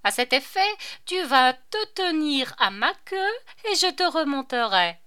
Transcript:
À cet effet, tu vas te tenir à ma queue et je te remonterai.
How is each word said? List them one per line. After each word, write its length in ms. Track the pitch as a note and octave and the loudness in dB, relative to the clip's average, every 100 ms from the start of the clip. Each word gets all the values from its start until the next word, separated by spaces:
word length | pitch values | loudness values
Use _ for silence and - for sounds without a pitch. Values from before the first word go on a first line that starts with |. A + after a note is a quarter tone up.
| G3+ | 0
À 60 | |
cet 200 | G#3 B3 | 0 0
effet, 460 | C4 C#4 F#4+ G4+ G#4 - - - | 0 0 -2 -2 -2 -14 -14 -6
tu 160 | F4+ | -4
vas 280 | D#4 C4 B3+ | 2 4 4
te 340 | B3+ - G#4+ G#4+ | 2 -8 -6 -6
tenir 680 | - F4+ D#4 D4+ C#4 B3+ - | -4 -2 0 0 0 -2 0
à 100 | G#3 | -2
ma 240 | G3+ A3 A3+ | 0 -4 -4
queue 300 | - F#4+ F#4+ A#4+ - - A4+ | -8 -4 -4 -4 -12 -10 -4
et 100 | F#4 | 0
je 160 | F4+ | 0
te 120 | F#4 | 0
remonterai. 960 | F4+ D#4+ D4 C#4 B3+ B3 A3+ F#3+ F3 E3+ | -2 0 -2 -4 -4 -2 2 2 2 -2